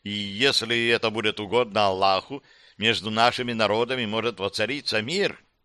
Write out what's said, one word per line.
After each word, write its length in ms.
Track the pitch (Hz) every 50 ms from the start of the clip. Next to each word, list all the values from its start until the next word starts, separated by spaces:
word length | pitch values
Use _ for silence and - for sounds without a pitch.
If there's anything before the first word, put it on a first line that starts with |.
| -
и, 60 | 101
если 800 | 104 104 104 101 98 101 123 139 127 - - 113 117 117 117 117
это 200 | 117 110 - 117
будет 300 | 107 110 110 107 101 -
угодно 480 | 107 98 90 120 123 113 98 107 104 101
Аллаху, 560 | 95 95 98 98 95 95 - - 139 139 - _ _ _ _ - _ -
между 320 | 101 113 113 95 85 107
нашими 420 | 107 110 113 120 113 - 127 120 120
народами 520 | 113 113 104 104 110 120 117 131 127 120
может 340 | 107 104 110 110 117 113 90
воцариться 640 | 92 101 - - 107 107 135 147 123 - - 110
мир. 400 | 107 117 160 196 202 160 - - _ _ _ _ _